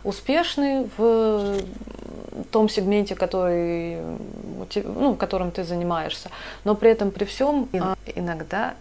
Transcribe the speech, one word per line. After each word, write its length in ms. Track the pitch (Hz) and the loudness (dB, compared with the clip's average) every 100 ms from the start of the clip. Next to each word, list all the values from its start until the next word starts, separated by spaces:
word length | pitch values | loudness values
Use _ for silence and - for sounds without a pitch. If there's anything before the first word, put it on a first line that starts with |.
успешны 840 | 196 202 - 294 339 - 277 269 226 - | -6 -4 2 2 2 2 2 2 -2 2
в 600 | 226 226 220 214 202 202 190 - - - - - - - - | 4 6 4 2 0 -2 -4 -10 -12 -14 -12 -14 -12 -10 0
том 180 | 226 214 | 4 4
сегменте, 460 | - 190 208 202 190 | 4 2 4 2 0
который, 800 | 180 190 180 175 170 170 170 | 0 2 2 2 2 0 -2
м, 240 | 170 160 165 - - - 190 | -6 -6 -6 -8 -10 -10 -10
у 40 | 190 | -6
те-, 180 | - | -4
ну, 320 | - - 277 220 | -4 0 2 2
которым 360 | 185 190 180 | 0 0 -2
ты 120 | 170 | -4
занимаешься. 680 | 170 175 175 165 156 - - - - - 202 | -4 -2 0 -2 -2 -8 -12 -14 -14 -4 0
Но 100 | 208 | 4
при 140 | 226 | 6
этом, 220 | 220 202 | 6 2
при 120 | 196 202 | 0 -2
всём, 440 | - 269 294 247 | 0 2 2 0
ин-, 120 | 185 | 0
а, 120 | 185 190 - - | 0 -2 -6 -6
иногда 580 | 175 135 - 190 226 - | -4 -4 -4 -4 -4 -4